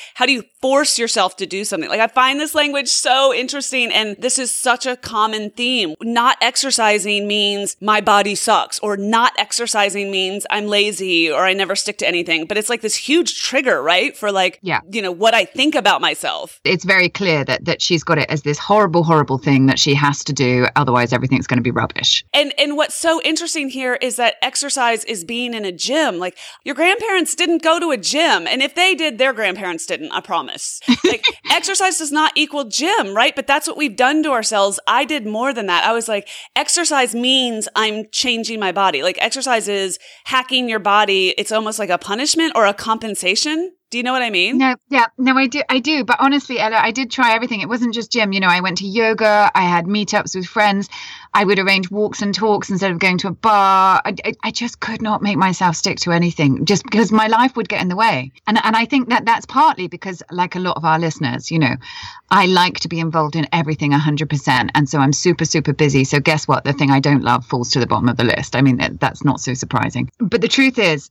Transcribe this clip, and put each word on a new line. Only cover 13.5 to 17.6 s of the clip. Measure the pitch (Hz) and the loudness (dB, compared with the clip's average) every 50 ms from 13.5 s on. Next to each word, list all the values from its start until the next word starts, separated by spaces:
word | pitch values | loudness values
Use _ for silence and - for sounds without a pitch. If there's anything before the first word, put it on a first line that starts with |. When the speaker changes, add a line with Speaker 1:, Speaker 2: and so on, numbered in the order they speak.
| 247 277 277 247 185 139 | -2 0 0 0 0 0
Speaker 1:
right? | 131 156 175 185 233 285 - | 2 2 2 2 0 -2 -4
For, | - 214 208 | -4 -4 -2
like, | 196 190 185 185 - - | 0 0 0 0 -2 -6
Speaker 2:
Yeah. | - 180 143 - - 170 | -6 -4 -4 -4 -4 -6
Speaker 1:
you | 202 233 | -6 -6
know, | 196 185 | -6 -6
what | 180 170 214 226 233 | -2 0 2 4 4
I | 226 185 | 4 2
think | - - 247 269 302 302 | 0 -2 -2 0 0 0
about | 269 214 208 170 135 | 2 2 2 2 2
myself. | 175 160 147 - - 131 78 76 - - - _ - | 0 -2 -2 -2 -4 -6 -6 -6 -8 -12 -12 _ -2
Speaker 2:
It's | 175 185 175 - | -2 -2 0 0
very | 185 196 185 180 170 | 2 2 2 2 0
clear | - - 202 180 156 143 131 | 0 -2 0 0 0 0 0
that, | - 127 - | -2 -4 -2